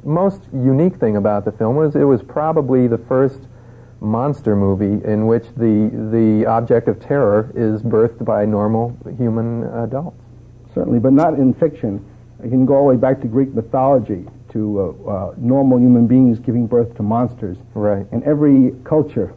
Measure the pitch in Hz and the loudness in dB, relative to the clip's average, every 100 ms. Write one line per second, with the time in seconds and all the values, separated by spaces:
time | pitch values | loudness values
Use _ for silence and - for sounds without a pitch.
0 | 143 165 196 196 - 135 131 131 180 185 | -2 0 0 -2 -10 -2 2 2 0 0
1 | 113 104 104 104 101 - 110 139 156 147 | -2 0 0 0 -4 -4 -2 0 0 2
2 | 143 123 - 151 156 156 131 131 123 113 | 2 2 -2 -4 -2 -2 0 0 0 -2
3 | - 127 135 131 - - - - - - | -2 0 0 -2 -20 -20 -20 -20 -20 -10
4 | 107 113 139 139 113 101 98 98 101 104 | -4 -2 -2 -4 -2 0 0 0 -2 -2
5 | - 107 110 117 - - 117 107 107 117 | -2 -2 0 -2 -4 -4 0 2 0 -4
6 | 110 113 110 107 113 113 117 120 117 104 | -4 0 2 2 0 -2 0 0 0 -6
7 | - 143 113 104 113 - 110 107 120 107 | -4 0 2 0 -2 -4 -2 -2 -2 0
8 | 117 - 120 107 104 104 107 113 120 123 | 0 -2 -4 -2 0 0 0 -2 -4 -8
9 | - 113 120 113 117 117 117 117 113 131 | -16 -6 -4 -2 -4 -6 -8 -8 -6 -8
10 | 170 - - - - - - - - 120 | -10 -16 -20 -20 -20 -20 -10 -6 -2 0
11 | 127 139 165 143 131 120 151 147 113 101 | 4 4 4 2 0 2 -2 -2 -8 -8
12 | - - - - 117 127 131 139 143 127 | -12 -20 -20 -16 -4 0 2 4 4 2
13 | 131 135 117 120 135 113 - 135 135 131 | 2 -2 -2 -2 -2 -4 -4 -2 2 0
14 | 107 95 - - - 113 107 101 90 - | 0 -8 -10 -20 -10 -6 -4 -2 -4 -6
15 | - 98 98 - 120 135 135 123 123 120 | -8 -6 -8 -6 0 2 4 4 6 6
16 | 117 127 127 113 - 120 113 120 117 - | 4 4 4 2 -2 -2 0 0 0 -4
17 | 104 117 123 - 101 90 - 107 104 98 | -2 -2 -2 -6 -10 -10 -12 -4 -2 -2
18 | 98 117 143 147 147 135 127 - - 156 | -4 -6 -2 2 4 4 4 0 -2 -2
19 | 151 123 101 | 0 -4 -6